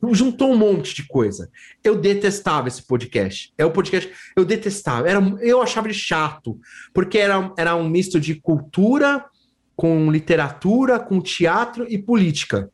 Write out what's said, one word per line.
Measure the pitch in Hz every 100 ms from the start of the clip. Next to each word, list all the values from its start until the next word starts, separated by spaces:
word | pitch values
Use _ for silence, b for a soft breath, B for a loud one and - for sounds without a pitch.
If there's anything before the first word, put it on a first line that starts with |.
| 240
Juntou | 214 254 247 269
um | 233
monte | 208 175 147
de | - -
coisa. | 131 104 95 - B B B
Eu | 214 202
detestava | 196 202 202 202 175 151 123
esse | -
podcast. | - 123 - 110 98 - - -
É |
o | 160
podcast, | 185 160 185 - B B
eu | 190
detestava, | 180 214 202 196 147 117 165
era, | 196 196 202
eu | 233 247
achava | 233 220 220
ele |
chato, | 202 - 160 151 - 117 101 B B B
porque | 190 190 214
era, | 202 190 190 170
era | 170 170
um | 160
misto | 175 185 160
de | 151 151
cultura, | - 151 - 180 208 285 285 277 - _ _ _ _ -
com | 165 160 156
literatura, | 156 156 160 143 - 185 247 254 233
com | 240 185
teatro | - - 165 196 233 233 233
e | 202
política. | 214 226 170 147 - 101 98